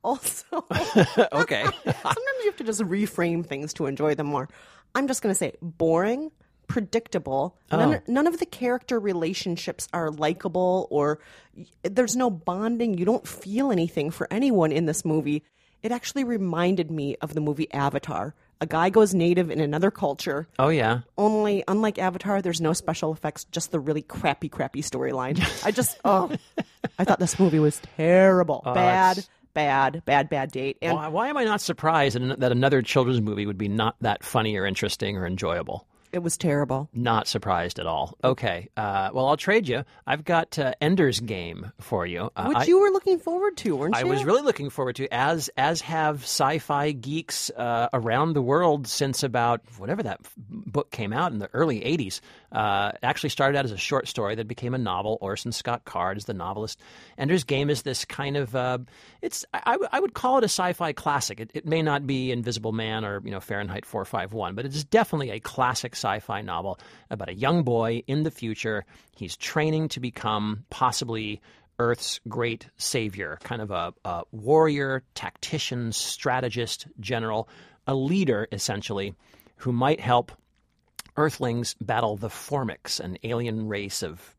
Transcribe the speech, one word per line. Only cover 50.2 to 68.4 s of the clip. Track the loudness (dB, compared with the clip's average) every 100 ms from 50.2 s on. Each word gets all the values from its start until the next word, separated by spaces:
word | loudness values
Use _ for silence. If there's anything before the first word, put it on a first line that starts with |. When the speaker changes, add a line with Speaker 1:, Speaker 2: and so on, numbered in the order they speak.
Speaker 2:
f-, | -12 -20
book | -14 -12 -4 -4 -4
came | -6 -4
out | -2 -2
in | -2
the | -4
early | 0 0 0
eighties. | 0 -2 -2 -8 -14 -20 _
Uh, | -2 0 2 0
it | -2
actually | -2 -2 -4
started | 0 2 2
out | -2
as |
a | -4
short | -2 -2 -2
story | -4 -4 -4
that | -6
became | -8 -4 -4
a |
novel. | -2 -2 -2 -4
Orson | -4 -6 -6
Scott | -6 -4 -6 -6
Card | -2 -2 -4
is | -8
the | -8
novelist. | -6 -6 -8 -10 -18 -20 -20 -6
Ender's | 0 0
Game | 2 0 0
is | -2
this | -2 -6 -8
kind | -6 -4 -2
of, | -2 -2
uh, | -2 -4 -8 -20 -20 _
it's, | -8 -8 -6
I, | -4 0
I |
w-, | 0 0
I | 0
would | -2
call | -2 2 2
it |
a | 2
sci-fi | 0 -2 -2 -4
classic. | -2 0 0 -2 -8
It, | -10 -8
it | -2
may | 0
not | 2 0 0
be | -2 -2
Invisible | -2 -4 -4 -4
Man | -4 -4 -4
or, | -4 -6 -8
you |
know, | -10
Fahrenheit | -6 -6 -4 -8 -6
four | -8 -4
five | -6 -6
one, | -6 -6
but | -6 -6
it | -8
is |
definitely | 2 2 2 -2 -4
a | -6
classic | -8 0 0 0 -6 -4
sci-fi | -2 -2 -4 -8
novel | -4 -6 -6 -8 -14 -20 _
about | -10 -8
a |
young | -2 2 2
boy | 2 2 0 -2 -2
in | -2
the | -2
future. | -4